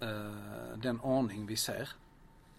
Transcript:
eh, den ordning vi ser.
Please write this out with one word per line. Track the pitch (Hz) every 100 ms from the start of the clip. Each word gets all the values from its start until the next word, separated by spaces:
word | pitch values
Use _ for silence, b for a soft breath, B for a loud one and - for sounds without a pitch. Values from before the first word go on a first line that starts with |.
eh, | 117 107 104 104 104 113 120 113
den | 123 120
ordning | 135 131 120 101 107
vi | 110
ser. | - 101 139 - - - - - -